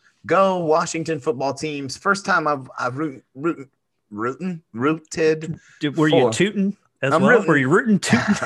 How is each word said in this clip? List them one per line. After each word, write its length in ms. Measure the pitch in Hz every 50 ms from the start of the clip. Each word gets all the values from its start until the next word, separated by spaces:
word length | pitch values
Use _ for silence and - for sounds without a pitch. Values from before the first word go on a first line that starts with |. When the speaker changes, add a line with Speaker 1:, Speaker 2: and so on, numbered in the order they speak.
| _ _ _ _ -
Speaker 1:
go 320 | 107 165 185 196 190 185 180
Washington 600 | 170 151 156 165 175 165 - 160 156 160 160 143
football 340 | - 156 135 135 139 135 135
teams. 420 | - 160 156 147 139 139 131 -
First 280 | - - 196 196 196 -
time 200 | 196 185 170 156
I've, 220 | 151 147 135 131 - -
I've 180 | - 123 123 123
root-, 260 | 139 160 151 131 104 _ _ _
root-, 340 | 131 147 170 147 135 131 - _ _ _ _ _ _ _ _
rootin', 500 | 104 101 113 123 135 143 180 185 175 160 - _ -
rooted 840 | 113 127 151 160 160 - _ - 170 160 156 160 156 160 160 151 - _ _ _ _
Speaker 2:
Dude, 180 | 151 147 131
were 120 | 160 156 156
you 180 | 147 - 127
Speaker 1:
for 60 | 113 113
Speaker 2:
tootin' 440 | - 180 214 196 208 190 202 190 - _ _ _ _
as 100 | - 139
Speaker 1:
I'm 120 | 147 165 190
Speaker 2:
well? 80 | 214 -
Speaker 1:
rooting. 100 | 233 196
Speaker 2:
Were 100 | 160 156
you 120 | 139 131 131
rootin', 280 | 160 220 - 220 208 -
tootin'? 360 | - - 220 240 - - 202 - -